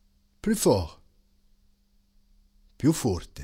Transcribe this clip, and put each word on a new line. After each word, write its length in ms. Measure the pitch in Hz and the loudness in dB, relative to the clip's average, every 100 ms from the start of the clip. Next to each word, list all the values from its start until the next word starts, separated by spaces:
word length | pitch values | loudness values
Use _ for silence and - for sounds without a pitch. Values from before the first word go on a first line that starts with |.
| _ _ _ _ | _ _ _ _
Plus 140 | - 220 | -4 0
fort. 440 | 185 104 80 - - _ _ _ _ _ _ _ _ _ _ _ _ - _ _ - _ | 2 2 0 -10 -20 _ _ _ _ _ _ _ _ _ _ _ _ -20 _ _ -20 _
Più 160 | 135 | 0
forte. 500 | 160 120 85 - - | 2 -2 -4 -6 -16